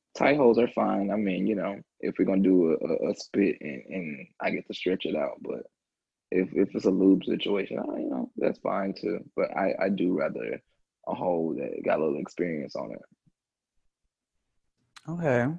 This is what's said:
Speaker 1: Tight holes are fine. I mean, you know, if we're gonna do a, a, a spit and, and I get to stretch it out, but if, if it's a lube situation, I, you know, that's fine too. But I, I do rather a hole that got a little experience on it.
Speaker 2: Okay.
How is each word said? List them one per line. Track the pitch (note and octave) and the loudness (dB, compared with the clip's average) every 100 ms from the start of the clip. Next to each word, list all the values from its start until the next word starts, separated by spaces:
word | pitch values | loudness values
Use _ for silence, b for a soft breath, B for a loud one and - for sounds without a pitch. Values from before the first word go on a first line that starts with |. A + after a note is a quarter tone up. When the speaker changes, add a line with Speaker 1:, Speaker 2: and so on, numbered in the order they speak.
| _ - | _ 0
Speaker 1:
Tight | C#3 D3 | 2 6
holes | B2 A2+ | 6 6
are | A#2+ | 4
fine. | - G#2+ G2+ G2+ | 2 0 0 -2
I | G#2 | 0
mean, | G2+ F#2 G2+ | -2 0 0
you | G#2 | -2
know, | F2 G2+ - - | -4 -6 -14 -8
if | - - | -4 0
we're | G2 | 2
gonna | F#2+ | 4
do | F#2+ F#2 E2 | 6 6 4
a, | D#2+ D#2 D#2+ - | 2 0 -2 -2
a, | |
a | - | -4
spit | - - F#2+ - | -4 0 0 0
and, | D2+ C2 - | -8 -12 -10
and | F#2+ D#2+ C#2+ - - | -10 -8 -10 -14 -8
I | F#2 | -6
get | - - | -4 -8
to | |
stretch | G2+ F2+ F#2+ D#2 | -4 -2 -2 -2
it | D#2 | -2
out, | C#2 - | -4 -6
but | - B1 - _ _ _ _ _ _ | -8 -10 -12 _ _ _ _ _ _
if, | F2+ F2+ | 0 0
if | - G2 G#2+ | 0 0 0
it's | G#2+ | 2
a | |
lube | F#2 F#2+ F#2 F2 | 6 6 6 2
situation, | F2 F2+ G2 - - | -2 0 -2 -2 -6
I, | - - | -6 -6
you | - | -6
know, | - - - | -6 -6 -2
that's | - - | -2 -2
fine | - G2 G2 | -2 -2 -2
too. | F#2+ - F#2 - - | -4 -4 -4 -4 -2
But | F#2 - | -2 0
I, | F#2+ - | 0 2
I | F#2+ | 0
do | G2 F2+ E2+ | 2 2 2
rather | C#2 - A1+ C#2 _ _ _ _ - | 0 -2 -6 -8 _ _ _ _ -8
a | |
hole | F#2 F#2 E2+ E2 C#2+ | -2 0 0 0 -2
that | C2 - F2 | -6 -4 -2
got | D2+ | 0
a | |
little | D#2 C#2+ | 0 -2
experience | - - F2 D#2 C2+ C2+ | -4 -4 -4 -4 -6 -8
on | A1+ | -10
it. | - - _ _ _ _ _ _ _ _ _ _ _ _ _ _ _ _ _ _ - - | -12 -18 _ _ _ _ _ _ _ _ _ _ _ _ _ _ _ _ _ _ -18 -10
Speaker 2:
Okay. | E3+ D#3+ A#2+ A#2+ | -4 0 2 0